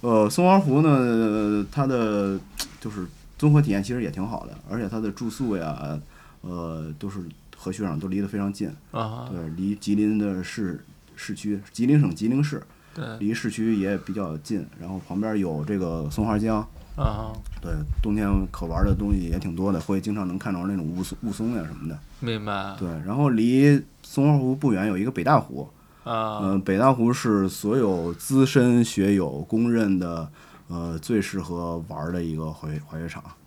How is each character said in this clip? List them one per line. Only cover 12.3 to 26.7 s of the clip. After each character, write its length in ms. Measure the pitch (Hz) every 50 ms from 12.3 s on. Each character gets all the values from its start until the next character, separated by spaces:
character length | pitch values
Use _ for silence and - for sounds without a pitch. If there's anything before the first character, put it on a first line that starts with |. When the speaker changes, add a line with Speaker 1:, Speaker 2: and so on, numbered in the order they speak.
| 123 135 147
Speaker 1:
市， 180 | 147 143 110 - - - - _ - -
Speaker 2:
对。 120 | - 147 117 113 110
Speaker 1:
离 140 | 101 104 113
市 160 | 113 - 117
区 260 | 98 - 110 113 113 104
也 180 | 95 98 101 92
比 140 | - - 95
较 220 | 107 101 85 78 78
近， 280 | 73 - 113 101 76 - - -
然 80 | 82 87
后 100 | 95 92 82 -
旁 140 | 87 95
边 160 | 107 110 110 107
有 260 | 95 87 78 76 76
这 140 | 76 104 98
个 320 | 92 85 82 82 76 76
松 160 | 76 - 107
花 120 | 110 107 104
江。 180 | 107 110 110 107 110 - - - - - -
Speaker 2:
啊 100 | - 139
哈。 280 | 139 107 104 110 110 110 110 - - - -
Speaker 1:
对， 100 | - - 165 156 151 147 - -
冬 120 | - 110 104
天 160 | 110 107 101 101 98 95 90
可 140 | - - 90
玩 180 | 82 80 82 95
的 100 | 101 98
东 200 | 92 101 101 101
西 60 | 95
也 180 | 90 82 82 92
挺 160 | - 92 82
多 160 | 82 95 101
的， 80 | 95 82
会 220 | 78 - 101 95
经 120 | 90 104 101
常 140 | 107 98 90
能 100 | 87 95
看 160 | - 113 98
着 60 | 87 87 95
那 80 | 101
种 100 | 95 82
雾 160 | 78 85 90
凇-， 120 | 92 - - - -
雾 80 | 113
凇 240 | 98 - 110 113 123
呀 80 | 110 85
什 80 | 78 78
么 140 | 65 - 80
的。 100 | 80 76 - - - -
Speaker 2:
明 240 | - 120 113 110 104
白。 320 | 107 104 98 95 98 98 -
Speaker 1:
对， 120 | 95 87 82 80 76
然 100 | 90 107
后 140 | 131 147 143
离 520 | 123 110 110 117 123 131 139 143 147 139 - - - _
松 260 | _ - - - 139 147
花 80 | 151 143
湖 160 | 131 127 131
不 200 | 139 143 139 110
远 140 | 92 98 107
有 100 | 98 92
一 80 | 101
个 40 | 120
北 140 | 123 - 87
大 160 | 117 - 120
湖。 300 | 95 - 65 67 71 - - _ - - _ - -
Speaker 2:
啊。 360 | 117 117 113 110 110 107 104 101
Speaker 1:
嗯， 160 | 95 98 98
北 160 | 95 -